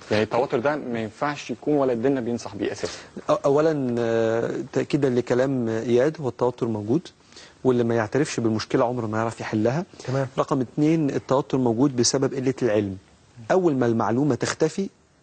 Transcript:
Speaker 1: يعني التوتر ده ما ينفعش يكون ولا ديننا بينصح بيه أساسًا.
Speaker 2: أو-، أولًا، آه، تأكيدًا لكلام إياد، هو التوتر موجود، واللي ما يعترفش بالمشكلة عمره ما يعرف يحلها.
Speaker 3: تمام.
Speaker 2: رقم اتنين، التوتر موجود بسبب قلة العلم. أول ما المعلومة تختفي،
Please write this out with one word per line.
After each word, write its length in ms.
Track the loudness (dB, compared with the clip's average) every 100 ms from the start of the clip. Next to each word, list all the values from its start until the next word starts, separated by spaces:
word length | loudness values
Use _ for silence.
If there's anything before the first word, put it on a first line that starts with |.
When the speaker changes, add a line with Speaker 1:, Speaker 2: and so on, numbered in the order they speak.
| -2
Speaker 1:
يعني 120 | 0
التوتر 360 | 2 0 0 0
ده 160 | 0 -2
ما 240 | -4 -6
ينفعش 520 | -6 -4 -4 -4 -8
يكون 220 | -6 0
ولا 200 | 2 2
ديننا 280 | 2 0 0
بينصح 340 | -2 -6 -6 -6
بيه 160 | -6
أساسًا. 260 | -4 -8 -8 -16 -10 -2
Speaker 2:
أو-، 100 | 0 2
أولًا، 500 | 2 2 0 -2 0
آه، 520 | 0 2 2 0 -2 -4 -4
تأكيدًا 360 | -4 -2 0 2
لكلام 600 | 0 0 2 2 0 -2
إياد، 480 | -2 2 2 2 0
هو 80 | -6
التوتر 380 | -2 -2 0 -4
موجود، 340 | -4 0 0 -2 _ _ -20 -20 -4
واللي 200 | 0 2
ما 120 | 2 0
يعترفش 440 | 0 0 0 0
بالمشكلة 460 | 0 0 0 0 0
عمره 220 | 0 -4
ما 100 | -2
يعرف 220 | -2 -4
يحلها. 460 | -4 0 0 0 -6 -10 -4
Speaker 3:
تمام. 200 | -4 -2 -4
Speaker 2:
رقم 240 | -2 0
اتنين، 480 | -2 0 2 2 2
التوتر 480 | -2 0 0 0 0
موجود 380 | 2 2 2 2
بسبب 380 | 0 2 -2
قلة 200 | -2 -2 0
العلم. 360 | 0 2 0 -6 -14 -20 _ -12 0
أول 240 | 2 2 2
ما 100 | 2
المعلومة 500 | 2 2 2 0 0
تختفي، 540 | -2 0 -2 -2 -8 _ _ _